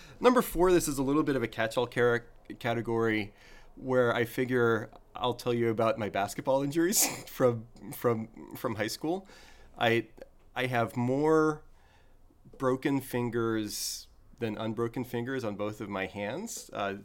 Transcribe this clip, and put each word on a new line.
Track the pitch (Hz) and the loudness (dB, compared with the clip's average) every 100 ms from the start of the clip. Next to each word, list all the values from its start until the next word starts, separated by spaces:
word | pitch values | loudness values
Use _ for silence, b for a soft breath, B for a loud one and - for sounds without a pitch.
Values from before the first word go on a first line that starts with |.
| B - | B 2
Number | 240 247 | 4 4
four, | - 165 185 | 4 4 6
this | 175 160 | 6 4
is | 135 | -2
a | |
little | 135 147 | 0 2
bit | 147 131 | 2 0
of | |
a | 113 | -2
catch-all | - 113 131 120 | -2 -2 0 0
car-, | 127 120 117 - - - 104 | 2 4 2 -2 -16 -16 -6
category | 120 117 113 113 113 107 101 b b b b - | -2 -2 -2 0 2 0 -2 b b b b -10
where | 131 127 120 | 0 4 4
I | 120 | 2
figure | 120 - 127 127 117 110 120 - - | 0 -2 0 4 4 2 -2 -12 -18
I'll | - 123 | -4 -4
tell | 117 123 | -2 0
you | 120 117 | 2 2
about | 110 113 110 | 2 2 2
my | 101 | -2
basketball | 98 101 - 139 135 | -2 -2 -2 0 0
injuries | 143 165 175 226 - - | 0 0 2 2 0 -2
<laughs> | - | -10
from, | - 127 117 113 - 101 | 2 2 2 -6 -16 -14
from, | - 123 113 110 - 69 - | -4 -2 0 -4 -12 -16 -8
from | 123 | -6
high | 104 107 | -2 -4
school. | - 156 185 b b b b b - | -4 -4 -4 b b b b b 0
I, | 117 117 - - - - - | 2 2 0 -10 -20 -20 -12
I | 131 127 | -6 -2
have | 123 113 123 | 0 0 0
more | 123 135 156 160 156 151 - - - _ - - - _ - - | 0 2 4 4 4 0 -8 -20 -20 _ -20 -20 -20 _ -20 -4
broken | 131 127 147 139 | 0 0 2 0
fingers | - 123 120 117 113 110 107 - - - - - - - | 0 -2 0 0 0 0 -4 -6 -8 -8 -14 -20 -20 -6
than | 113 104 | -6 -4
unbroken | 110 113 117 127 | -4 -2 -2 -4
fingers | 117 120 120 135 | -6 -6 -4 -4
on | 113 101 | -4 -4
both | 104 107 | -6 -6
of | 104 | -6
my | 98 95 | -4 -6
hands. | 101 104 151 233 - - | -6 -6 -6 -8 -12 -10
Uh, | - 101 101 | -6 -4 -6